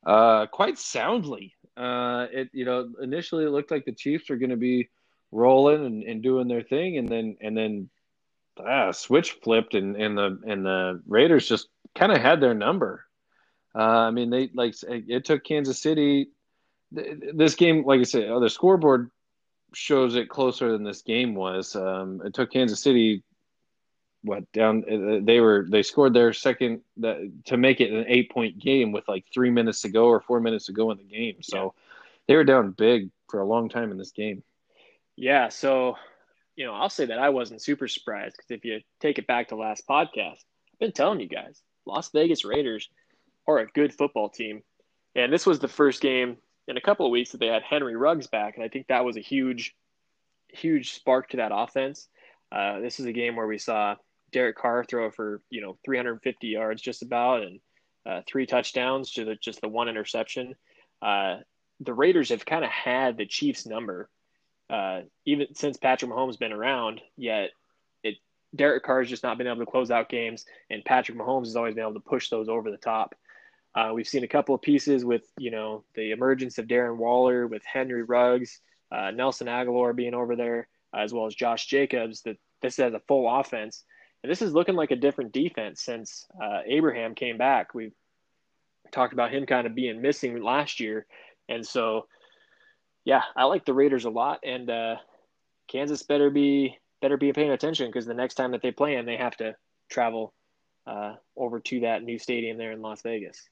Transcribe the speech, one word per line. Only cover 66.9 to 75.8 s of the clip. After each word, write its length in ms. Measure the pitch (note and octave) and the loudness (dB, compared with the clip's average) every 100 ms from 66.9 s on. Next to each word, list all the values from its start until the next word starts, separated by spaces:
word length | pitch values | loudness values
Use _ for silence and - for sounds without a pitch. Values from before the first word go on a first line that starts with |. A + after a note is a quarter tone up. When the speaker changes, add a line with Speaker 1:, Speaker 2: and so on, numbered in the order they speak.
| A2 - - | -8 -18 -10
Speaker 2:
yet 320 | A#2+ A2 G2 _ _ _ _ _ | -4 -2 -4 _ _ _ _ _
it, 140 | A2 G#2 _ _ _ - | -8 -8 _ _ _ 0
Derek 280 | C#3+ C3+ | 2 2
Carr 160 | - C3 | 0 0
has 100 | A#2+ | 0
just 140 | A#2+ | -4
not 160 | B2 A#2 | -6 -4
been 80 | B2 | -4
able 180 | A#2 A#2 | -4 -2
to 60 | |
close 180 | B2+ B2 | -2 0
out 200 | A#2+ A2 | 0 0
games, 360 | A#2+ A#2 A#2 - - _ | -4 -6 -8 -18 -20 _
and 160 | G#2+ - | -10 0
Patrick 320 | B2+ B2 A#2 | 0 0 -6
Mahomes 280 | A2+ C3 A#2 | -4 -2 -2
has 100 | A#2 | -4
always 180 | A#2 | -4
been 80 | A2 | -4
able 120 | A2 G#2+ | -8 -8
to 40 | |
push 300 | - B2+ - | -4 -4 -2
those 180 | A2+ A2 | -6 -4
over 200 | A2+ A2 | -4 -6
the 80 | G2+ | -8
top. 380 | - A2 A2 - _ - _ _ _ | -4 -4 -4 -10 _ -20 _ _ _
Uh, 180 | - A2 | -2 -2
we've 140 | A2+ A#2 | -2 -4
seen 160 | C#3 | -4
a 40 | B2 | 0
couple 260 | D3 C#3 | -2 0
of 80 | C3 | -2
pieces 440 | - C#3+ D3 C3+ A#2+ | 2 2 2 0 2
with, 180 | A#2 _ - | -2 _ -12
you 120 | B2 | -10
know, 320 | A2+ A2 G#2+ | -8 -8 -10